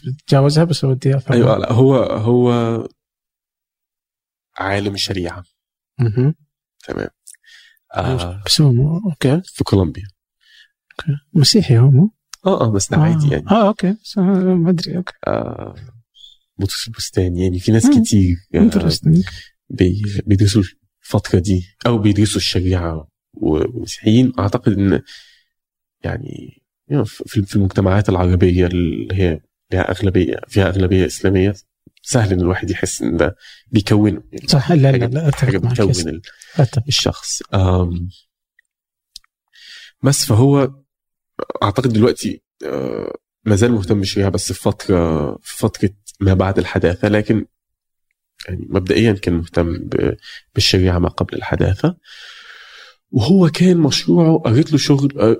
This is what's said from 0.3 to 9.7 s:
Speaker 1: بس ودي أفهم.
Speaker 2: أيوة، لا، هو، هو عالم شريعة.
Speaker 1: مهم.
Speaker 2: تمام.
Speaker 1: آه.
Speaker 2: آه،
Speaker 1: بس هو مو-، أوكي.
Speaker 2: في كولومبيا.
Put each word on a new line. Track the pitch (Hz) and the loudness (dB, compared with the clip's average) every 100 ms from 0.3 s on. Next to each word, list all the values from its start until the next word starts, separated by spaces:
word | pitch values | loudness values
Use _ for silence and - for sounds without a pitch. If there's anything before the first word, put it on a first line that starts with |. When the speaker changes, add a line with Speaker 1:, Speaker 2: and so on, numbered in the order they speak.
| 143 139 151 | 2 4 2
Speaker 1:
بس | 170 151 | 2 0
ودي | 135 131 135 135 | -2 0 0 -2
أفهم. | - | 0
Speaker 2:
أيوة، | 120 120 101 | 2 2 2
لا، | - | 0
هو، | 110 131 131 | 4 4 4
هو | 95 110 110 123 123 120 117 113 - _ _ _ _ _ _ _ _ _ _ _ _ _ _ _ _ - | 0 -2 0 2 2 0 -2 -4 -8 _ _ _ _ _ _ _ _ _ _ _ _ _ _ _ _ -10
عالم | 95 101 101 98 | -6 -4 -4 -6
شريعة. | - 95 87 90 - _ _ _ _ - | -6 -6 -6 -10 -18 _ _ _ _ -4
Speaker 1:
مهم. | 117 107 135 160 _ _ _ _ - | -2 0 0 -2 _ _ _ _ -12
Speaker 2:
تمام. | - 50 - - - _ - _ _ _ 92 | -10 -10 -12 -20 -20 _ -20 _ _ _ -6
Speaker 1:
آه. | |
Speaker 2:
آه، | - - 87 95 101 | -4 -4 -6 -8 -2
Speaker 1:
بس | - | 2
هو | 147 | 4
مو-، | 120 147 170 208 | 4 2 -2 -4
أوكي. | 147 131 156 185 | -4 -2 -2 -4
Speaker 2:
في | - | -8
كولومبيا. | - | 0